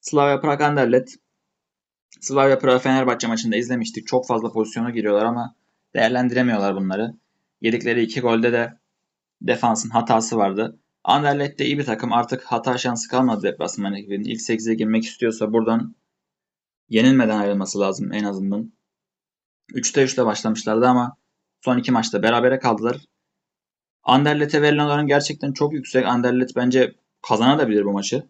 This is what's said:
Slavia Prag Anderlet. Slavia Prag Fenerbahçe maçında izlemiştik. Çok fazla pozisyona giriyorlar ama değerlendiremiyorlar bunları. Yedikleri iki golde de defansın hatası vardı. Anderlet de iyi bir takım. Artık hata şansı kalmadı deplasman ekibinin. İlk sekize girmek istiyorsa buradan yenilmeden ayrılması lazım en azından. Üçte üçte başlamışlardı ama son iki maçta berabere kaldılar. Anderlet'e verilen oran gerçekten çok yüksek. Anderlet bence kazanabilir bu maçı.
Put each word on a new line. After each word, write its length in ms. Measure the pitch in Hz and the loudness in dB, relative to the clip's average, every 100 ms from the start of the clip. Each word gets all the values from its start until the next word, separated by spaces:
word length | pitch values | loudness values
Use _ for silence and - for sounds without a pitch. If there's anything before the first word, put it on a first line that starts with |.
Slavia 400 | - 151 143 135 | 0 2 2 2
Prag 200 | 156 143 | 0 0
Anderlet. 560 | 147 147 123 127 127 - _ _ _ _ _ _ _ _ _ _ | 0 2 4 2 0 -18 _ _ _ _ _ _ _ _ _ _
Slavia 380 | - 139 135 131 | -4 2 4 4
Prag 220 | 131 127 | 4 2
Fenerbahçe 460 | 135 131 127 117 117 | 4 2 2 0 -2
maçında 300 | 113 113 107 | -2 -2 -2
izlemiştik. 500 | 120 123 113 - - | -2 -4 -4 -8 -2
Çok 200 | 127 127 | -2 0
fazla 260 | 117 113 | -4 -2
pozisyona 380 | 113 110 117 120 | -4 -4 -4 -6
giriyorlar 340 | 117 104 104 | -4 0 2
ama 300 | 113 120 120 _ _ _ _ | 2 -2 -8 _ _ _ _
değerlendiremiyorlar 840 | 123 113 123 127 120 123 110 98 95 | 0 0 2 0 2 0 0 -2 -2
bunları. 380 | 95 95 117 113 _ _ _ _ | -4 -4 -4 -8 _ _ _ _
Yedikleri 420 | 113 113 117 120 | -4 -2 -2 -2
iki 180 | 113 127 | -2 -2
golde 320 | 120 113 120 | 0 2 2
de 260 | 117 117 - _ _ _ _ _ _ | 0 -4 -8 _ _ _ _ _ _
defansın 480 | - 120 120 110 - | -4 0 0 0 -2
hatası 460 | 113 113 113 113 113 | -2 2 0 0 -2
vardı. 420 | 98 95 113 - _ _ | 0 -2 -6 -8 _ _
Anderlet 540 | - 135 147 143 143 - | 0 2 2 0 -2 -4
de 80 | 135 | -4
iyi 120 | 143 | -2
bir 60 | |
takım. 280 | 135 110 123 | -4 -4 -2
Artık 300 | 117 135 127 | -2 -2 -6
hata 360 | - 117 131 123 | -4 -4 -2 -2
şansı 300 | 127 117 - | -4 -6 -4
kalmadı 340 | 127 127 107 | 0 0 0
deplasman 520 | 98 - 87 - 101 | -2 -4 -8 -6 -6
ekibinin. 300 | 101 101 101 | -8 -8 -8
İlk 160 | 104 113 | -6 -8
sekize 340 | - 113 113 | -4 -4 -2
girmek 300 | 110 107 113 | -2 0 -2
istiyorsa 480 | 113 - 117 110 107 | -4 -4 -4 -2 -2
buradan 420 | 113 110 117 131 - _ _ _ _ _ _ _ _ _ | 0 2 -2 -4 -14 _ _ _ _ _ _ _ _ _
yenilmeden 500 | 110 127 135 113 107 | 2 4 4 2 0
ayrılması 420 | 101 101 95 101 | 0 -2 -4 -2
lazım 320 | 98 95 98 | -2 -2 -6
en 120 | 104 | -4
azından. 480 | 104 95 98 101 113 _ _ _ _ _ _ _ _ _ _ | -4 -4 -4 -4 -6 _ _ _ _ _ _ _ _ _ _
Üçte 300 | 127 120 - | -6 -4 0
üçte 220 | 131 127 117 | 0 2 -2
başlamışlardı 600 | 104 113 110 - 110 123 | 0 -2 -2 -2 2 4
ama 300 | 127 123 - _ _ _ _ | 2 0 -8 _ _ _ _
son 180 | - 123 | -2 -2
iki 140 | 123 | 0
maçta 300 | 123 113 104 | 0 0 0
berabere 360 | 110 120 123 131 | 2 2 2 2
kaldılar. 380 | 131 107 113 139 _ _ _ _ _ _ _ _ _ _ | 0 0 -2 -6 _ _ _ _ _ _ _ _ _ _
Anderlet'e 600 | - 131 147 147 147 151 | 4 4 6 2 2 4
verilen 240 | 147 147 147 | 4 4 2
oran 200 | 147 147 | 0 2
gerçekten 460 | 143 143 143 143 | 2 0 -6 -6
çok 200 | 131 147 | -2 -2
yüksek. 340 | 151 131 127 110 | -2 -2 0 2
Anderlet 500 | 120 123 127 127 - | 0 2 0 0 0
bence 380 | 123 131 123 - _ _ | 2 4 2 0 _ _
kazanabilir 640 | - 110 120 147 131 107 | -2 2 4 4 2 2
bu 80 | 101 | 0
maçı. 360 | 98 98 90 - | -2 -4 -6 -6